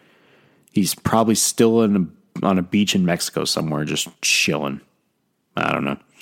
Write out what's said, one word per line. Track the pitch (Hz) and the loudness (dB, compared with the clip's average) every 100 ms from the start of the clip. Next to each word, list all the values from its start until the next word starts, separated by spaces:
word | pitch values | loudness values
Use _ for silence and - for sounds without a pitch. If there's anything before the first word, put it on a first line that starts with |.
| _ _ _ _ _ _ _ | _ _ _ _ _ _ _
he's | 107 90 | -2 -2
probably | - - 113 113 | -2 0 2 2
still | 107 - - 117 113 | 2 0 2 4 4
in | 110 101 | 4 2
a, | 82 - _ - 98 | 0 -6 _ -4 0
on | 95 | 0
a | |
beach | 87 101 101 | 0 0 2
in | 101 87 | 2 0
Mexico | 85 - - 76 | 0 -4 -6 -4
somewhere, | - 80 73 76 | -4 -4 -4 -4
just | 76 - - | -6 -8 -6
chilling. | - - - 76 71 69 - _ _ _ _ _ _ - | -2 0 0 -2 -4 -8 -14 _ _ _ _ _ _ -4
I | 78 | -2
don't | 71 | -2
know. | 69 71 _ - | -4 -6 _ -20